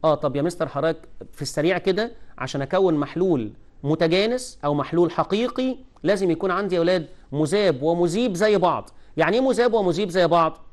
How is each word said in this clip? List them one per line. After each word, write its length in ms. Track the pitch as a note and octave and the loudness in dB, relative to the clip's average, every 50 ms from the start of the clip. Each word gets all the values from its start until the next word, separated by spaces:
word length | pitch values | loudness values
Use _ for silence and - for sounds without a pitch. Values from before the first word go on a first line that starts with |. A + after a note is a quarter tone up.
| D3+ | 2
آه، 100 | D#3+ D3+ | 2 0
طب 220 | C#3+ - C#3+ B2 | 2 -2 -4 -2
يا 60 | C#3+ | -2
مستر 260 | C#3+ F3 E3+ - E3+ C#3 | -2 -4 -4 -4 -8 -6
حضرتك 400 | - C#3 C#3+ E3 D#3+ D#3+ - - - - D#3+ - | -4 -2 -2 -2 -2 -4 -10 -20 -18 -18 -16 -18
في 100 | - - | -12 -10
السريع 360 | D3 - - - D3 E3+ F#3+ F3+ | -10 -8 -4 -2 0 0 0 0
كده 340 | - F#3+ F#3 F#3+ A3 A#3+ - - - - - - | 0 0 0 0 -2 -4 -6 -14 -18 -18 -12 -10
عشان 240 | B2+ C3 - C#3+ | -10 -6 -6 -6
أكون 320 | C#3 C3 - F#3 G3 F#3 E3 | -4 -2 0 2 2 2 2
محلول 580 | D3 C#3+ C3+ - E3 F3+ F#3+ E3+ C3 A2+ G#2 - - - - - - | 0 -2 -4 -2 -2 0 0 0 0 -2 -6 -10 -16 -20 -20 -20 -8
متجانس 760 | - C#3 D#3 D#3 F3 E3 E3 F#3 G3+ A3+ B3 B3+ - - - - - | -2 -2 0 2 2 2 2 2 2 0 -2 -4 -6 -10 -14 -6 -4
أو 100 | D3 D3 | -2 -2
محلول 360 | D3 C#3 - - E3+ F3 E3 | -2 -2 -2 2 2 2 2
حقيقي 640 | E3 - D#3 - F#3+ G#3 A#3 B3+ - - C4 C4 B3+ - - - _ - | 2 -2 -2 -2 0 -2 -2 -2 -2 -2 -2 -2 -4 -6 -12 -20 _ -4
لازم 280 | - D#3+ G3+ G3 G3 F3+ | 0 0 0 2 2 0
يكون 200 | D#3+ D#3+ G3 F#3+ | 0 0 0 -2
عندي 240 | F3 F#3 G3+ G3 F3+ | -2 -2 -2 0 0
يا 60 | F3 | 2
ولاد 260 | E3+ F3 F#3 F3+ D3+ - - - - _ | 2 2 2 0 -2 -6 -16 -20 -16 _
مذاب 500 | B2+ C#3+ D#3 D3 E3+ G#3 G#3 F#3 D#3 B2 | -2 -2 0 2 2 2 2 2 2 2
ومذيب 520 | C#3 D#3+ E3+ F3 F3 F3 D#3+ G#3+ B3 B3+ F#3 | 0 0 2 2 2 0 2 0 0 0 0
زي 240 | D#3 G#3 G#3+ G#3 G3 | 0 2 2 4 4
بعض. 320 | F3 F3 D3+ A2 G2+ - - - - - - | 4 2 0 0 -6 -10 -18 -20 -20 -12 -2
يعني 200 | - D#3+ D#3 G3 | 0 0 2 2
إيه 60 | A#3+ | 2
مذاب 320 | C4 C4+ A#3+ G3 A#3+ B3 G#3+ | 2 2 2 2 2 2 2
ومذيب 360 | A3+ G3+ F3+ E3 E3 G#3+ F#3 | 2 2 2 0 0 -2 -2
زي 160 | E3 F#3 F3 | 2 2 2
بعض؟ 320 | D#3+ E3+ E3+ E3 D#3+ D#3 - - - | 4 4 4 2 2 -2 -6 -20 -20